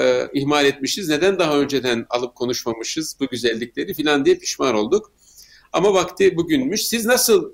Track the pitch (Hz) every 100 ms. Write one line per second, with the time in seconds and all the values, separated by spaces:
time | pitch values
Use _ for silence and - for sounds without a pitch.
0 | 131 127 127 139 139 147 143 135 135 -
1 | 180 147 185 190 165 147 139 139 123 117
2 | 110 120 123 - 123 120 120 113 113 -
3 | 156 - 135 120 120 113 120 - 143 175
4 | 151 147 139 180 - - 143 110 107 202
5 | - _ _ - - - _ 156 190 190
6 | 170 - 190 170 165 151 131 208 - 226
7 | 220 247 - 202 156